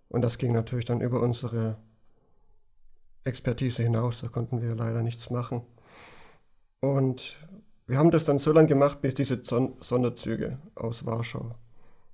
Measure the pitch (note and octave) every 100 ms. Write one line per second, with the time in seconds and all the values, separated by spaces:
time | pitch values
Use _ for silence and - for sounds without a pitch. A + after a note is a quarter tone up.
0 | - A#2+ A#2 - B2 A#2+ A#2 B2 A2+ A#2+
1 | B2 A#2+ A#2+ A#2+ A#2+ A#2 A2 A2 - _
2 | - _ _ _ - - _ - - -
3 | - - C3+ A#2 - A#2 C3 A#2 A#2 A2+
4 | A#2+ A#2 A#2 B2 A#2 A#2+ A#2 A2+ A2+ A#2
5 | A#2 A#2 - A#2+ A#2+ A#2+ - _ - -
6 | - - - - _ _ _ _ C3+ C#3
7 | C3 B2+ - - - - - - - C3
8 | D#3+ E3 D#3 C#3+ D3+ D#3 D#3 C#3 C#3+ C#3
9 | C#3 B2+ B2+ B2+ - A#2+ C3 - - B2
10 | B2 A#2+ - A2+ - C3+ - - A2+ A2+
11 | - A2+ A#2 - A2+ - - - - -
12 | -